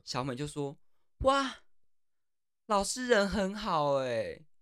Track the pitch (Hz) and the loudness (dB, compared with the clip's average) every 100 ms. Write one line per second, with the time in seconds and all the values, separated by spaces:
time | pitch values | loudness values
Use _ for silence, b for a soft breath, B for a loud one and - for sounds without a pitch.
0 | - 127 139 123 147 147 139 156 - _ | -6 -6 -4 -6 -6 -6 -8 -8 -20 _
1 | _ - 262 277 269 - - - - _ | _ -2 2 2 0 -6 -18 -20 -20 _
2 | _ _ _ _ _ _ - 202 202 247 | _ _ _ _ _ _ -2 0 0 -4
3 | 247 220 202 202 190 208 214 165 147 139 | 4 4 4 2 -2 -2 -2 0 2 2
4 | 131 117 92 - - - | 2 -2 -2 -8 -18 -20